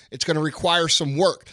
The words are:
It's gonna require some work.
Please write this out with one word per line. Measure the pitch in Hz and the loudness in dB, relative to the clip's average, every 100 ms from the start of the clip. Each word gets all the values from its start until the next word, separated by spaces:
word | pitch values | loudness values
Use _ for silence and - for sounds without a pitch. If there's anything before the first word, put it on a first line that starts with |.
| - | -14
It's | 131 - | -6 -2
gonna | 156 | -2
require | 156 - 175 170 165 | -2 -2 0 2 2
some | - 147 139 | 0 0 2
work. | 185 - - | 2 0 -8